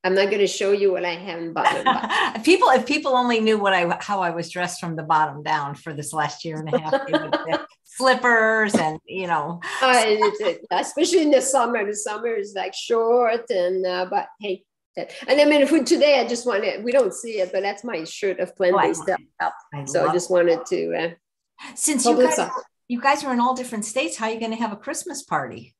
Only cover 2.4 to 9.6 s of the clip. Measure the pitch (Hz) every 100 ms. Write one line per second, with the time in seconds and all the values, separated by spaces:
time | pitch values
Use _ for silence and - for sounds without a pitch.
2.4 | 294 370 480 262 254 302 302 254 247 233
3.4 | 220 214 196 185 175 170 - 196 175 170
4.4 | 165 180 175 - 170 160 156 156 156 143
5.4 | 151 151 143 147 165 147 143 156 143 -
6.4 | 165 156 156 156 156 269 277 302 302 320
7.4 | - 302 - _ _ - 262 247 240 226
8.4 | 220 220 208 208 156 156 - 185 180 160
9.4 | 147 175